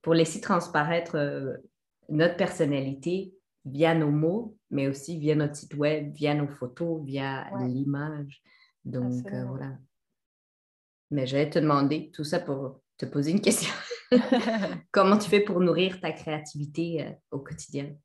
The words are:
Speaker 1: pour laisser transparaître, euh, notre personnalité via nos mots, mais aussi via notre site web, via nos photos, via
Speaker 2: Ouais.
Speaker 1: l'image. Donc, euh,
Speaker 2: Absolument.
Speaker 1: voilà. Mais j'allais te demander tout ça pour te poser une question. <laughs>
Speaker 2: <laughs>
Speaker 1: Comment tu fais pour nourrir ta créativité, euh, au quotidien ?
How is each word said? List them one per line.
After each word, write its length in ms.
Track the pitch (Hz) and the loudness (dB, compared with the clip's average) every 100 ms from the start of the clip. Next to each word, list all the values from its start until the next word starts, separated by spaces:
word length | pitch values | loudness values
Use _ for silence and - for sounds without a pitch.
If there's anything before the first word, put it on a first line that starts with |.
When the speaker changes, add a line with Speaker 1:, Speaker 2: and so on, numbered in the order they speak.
Speaker 1:
pour 100 | - | 4
laisser 260 | 165 160 - | 4 4 0
transparaître, 760 | - 185 175 156 151 170 170 156 | 0 0 2 0 2 0 0 -2
euh, 400 | 143 143 135 139 - _ _ _ - | -2 -2 -6 -8 -14 _ _ _ -4
notre 260 | 151 170 175 | 2 2 4
personnalité 960 | 180 - 151 143 135 135 170 185 190 _ _ _ | -2 2 0 2 -2 -4 -4 -4 -4 _ _ _
via 300 | 139 135 160 | -12 2 4
nos 160 | 165 151 | 4 4
mots, 480 | 147 156 202 226 - _ | 4 2 0 -4 -14 _
mais 160 | 147 139 | -2 -2
aussi 280 | 135 - 170 | -4 -8 -4
via 160 | 147 151 | 2 2
notre 180 | 147 147 | 2 -2
site 180 | - 143 | -12 -2
web, 360 | 147 156 147 | 0 0 -4
via 220 | - 147 | -2 0
nos 140 | 147 143 | 0 -2
photos, 540 | - 123 - 170 160 | -6 -10 -6 -4 -4
via 420 | 139 135 135 135 - | -6 -4 -4 -6 -8
Speaker 2:
Ouais. 140 | 123 127 | -6 -4
Speaker 1:
l'image. 720 | 127 139 139 151 151 143 139 _ _ _ _ | -2 -2 -2 -4 -8 -10 -14 _ _ _ _
Donc, 200 | 131 123 | -8 -4
euh, 240 | 123 123 123 | -4 -4 -6
Speaker 2:
Absolument. 200 | 127 127 135 | -8 -6 -8
Speaker 1:
voilà. 160 | 139 131 _ _ _ _ _ _ _ _ _ _ _ _ _ | -10 -12 _ _ _ _ _ _ _ _ _ _ _ _ _
Mais 160 | 147 127 | -4 0
j'allais 220 | 139 147 | 0 2
te 100 | 165 | 2
demander 520 | 151 143 139 156 - | 4 4 2 0 -4
tout 120 | - | -10
ça 140 | 151 175 | -4 -4
pour 400 | 175 139 135 - _ _ | -2 -6 -6 -12 _ _
te 80 | 127 | -6
poser 240 | 143 143 | -2 0
une 100 | 196 | 2
question. 320 | - - - - - - - | 2 2 0 -6 -10 -12 4
<laughs> 0 | |
Speaker 2:
<laughs> 800 | 254 - 247 233 220 196 180 - | 4 6 2 2 -2 -2 -6 0
Speaker 1:
Comment 240 | 202 190 208 | 4 6 6
tu 140 | - | 6
fais 100 | 208 | 2
pour 200 | 208 175 | 4 2
nourrir 400 | 180 156 185 - | 4 4 2 -2
ta 100 | 160 | -6
créativité, 960 | 156 - 151 151 147 147 - 170 160 - | -6 -6 -6 -6 -10 -8 -4 -4 -4 -6
euh, 40 | - _ | -12 _
au 80 | 139 | -12
quotidien ? 560 | - 160 - 143 143 147 | -10 -16 -10 -8 -8 -12